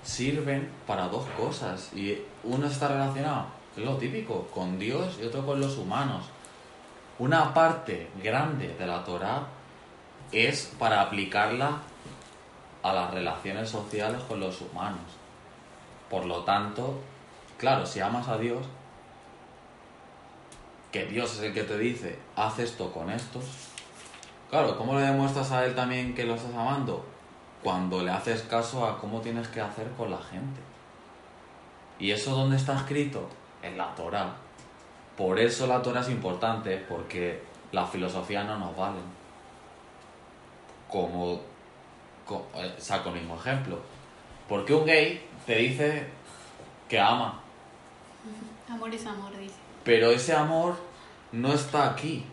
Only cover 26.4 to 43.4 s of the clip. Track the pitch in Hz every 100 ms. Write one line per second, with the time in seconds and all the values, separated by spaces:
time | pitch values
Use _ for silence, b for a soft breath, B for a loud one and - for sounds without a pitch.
26.4 | 123 120 120 139 123 - - - - -
27.4 | - - 95 92 92 92 90 95 120 110
28.4 | - 117 117 131 113 107 104 113 117 117
29.4 | 117 113 104 - 110 - 113 92 - 92
30.4 | 135 135 - - - - - - - -
31.4 | - - - - - - 98 104 - 135
32.4 | 135 135 135 135 - 143 143 113 - -
33.4 | - - 87 92 85 82 85 101 92 -
34.4 | - - - - - - - - 95 95
35.4 | 117 120 131 123 123 120 127 120 - -
36.4 | 113 110 107 95 - 85 - 90 87 82
37.4 | - - - 95 90 95 92 90 90 101
38.4 | 104 107 92 92 95 95 90 - - -
39.4 | - - - - - - - - - -
40.4 | - - - - - 98 90 90 87 87
41.4 | - - - - - - - - - 101
42.4 | - - 92 90 - 98 90 87 82 85